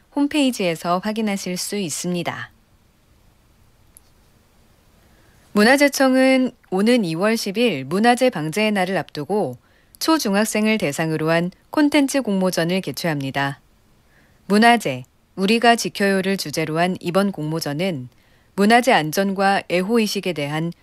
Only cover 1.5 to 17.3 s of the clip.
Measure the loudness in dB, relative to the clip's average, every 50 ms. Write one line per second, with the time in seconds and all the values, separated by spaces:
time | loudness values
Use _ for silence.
1.5 | -8 -6 -6 -6 -6 -6 -6 -6 -6 -6 -6 -4 -4 -4 -4 -6 -8 -8 -12 -16
2.5 | _ _ _ _ _ _ _ _ _ _ _ _ _ _ _ _ _ _ _ _
3.5 | _ _ _ _ _ _ _ _ _ _ _ _ _ _ _ _ _ _ _ _
4.5 | _ _ _ _ _ _ _ _ _ _ _ _ _ _ _ _ _ _ _ _
5.5 | 0 2 4 6 6 6 4 2 2 2 2 4 4 4 4 4 4 4 2 0
6.5 | -4 _ _ _ -2 0 2 2 2 2 2 0 -2 -2 0 0 0 -2 -4 -4
7.5 | -2 0 0 0 0 -2 -4 -4 -2 2 2 4 4 4 2 0 0 -2 -4 -4
8.5 | -2 -2 0 0 0 0 -2 -2 -2 -4 -6 -6 -8 -10 -6 -4 -2 -2 -2 -4
9.5 | -6 -10 _ _ _ _ _ _ _ _ -2 0 0 0 0 0 0 0 0 0
10.5 | 0 0 0 0 0 0 -2 -2 -2 -2 -2 -2 -2 -2 0 0 0 0 0 -2
11.5 | -6 _ _ _ 0 0 2 2 4 2 2 2 0 -2 -2 -2 -2 0 0 0
12.5 | 0 -2 -2 -2 -2 -4 -4 -6 -8 -6 -4 -4 -4 -4 -4 -4 -4 -4 -4 -4
13.5 | -4 -8 _ _ _ _ _ _ _ _ _ _ _ _ _ _ _ _ _ 0
14.5 | 2 4 6 6 6 4 2 -2 -6 -6 -8 -14 _ _ _ _ _ -4 0 0
15.5 | 2 4 4 4 4 4 0 -4 -4 -2 0 0 0 0 0 -2 -4 -4 -6 -6
16.5 | -6 -4 -4 -2 -2 0 0 0 -2 -4 -4 -2 0 0 0 0